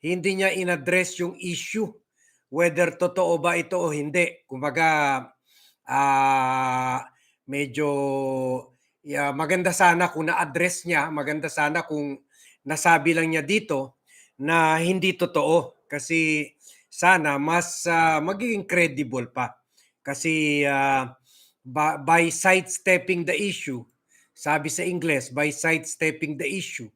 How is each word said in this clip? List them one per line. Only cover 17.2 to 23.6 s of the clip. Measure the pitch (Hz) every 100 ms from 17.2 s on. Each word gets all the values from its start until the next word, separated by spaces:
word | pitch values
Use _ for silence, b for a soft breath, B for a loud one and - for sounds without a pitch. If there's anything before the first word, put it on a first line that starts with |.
| 147 143
mas, | 147 170 170 - 175
ah, | 165 165 156
magiging | 156 196 240 214
credible | - 175 165 135 135 127 120
pa. | - 120 - _ b b _
Kasi, | - 139 160 156 151 143
ah, | 143 139 139 135 127 127 b b b b 131
ba-, | 131 151 151
by | 139 165 170
sidestepping | - 190 185 - - - 180 180 180 170
the | 156
issue, | 202 -